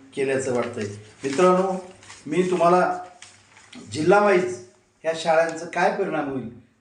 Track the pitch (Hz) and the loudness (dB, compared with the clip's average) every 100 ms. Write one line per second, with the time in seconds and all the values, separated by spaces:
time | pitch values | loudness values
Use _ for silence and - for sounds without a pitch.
0 | - 139 135 135 135 120 117 113 101 - | -12 -4 -2 -2 -2 -4 -4 -6 -10 -10
1 | - - 135 175 180 180 190 185 - - | -18 -10 -4 4 4 4 0 -4 -10 -20
2 | - - 143 165 180 165 175 180 170 - | -20 -18 -4 -2 0 2 4 4 2 -4
3 | - - - _ _ - - - - 135 | -10 -20 -20 _ _ -20 -20 -20 -12 -2
4 | 165 202 208 180 - - - _ _ _ | 4 4 4 2 0 -8 -16 _ _ _
5 | 160 160 170 160 160 156 175 175 196 208 | -6 -2 0 2 2 -4 -8 -2 0 0
6 | 175 151 139 131 110 - _ _ | -4 -4 -6 -8 -10 -14 _ _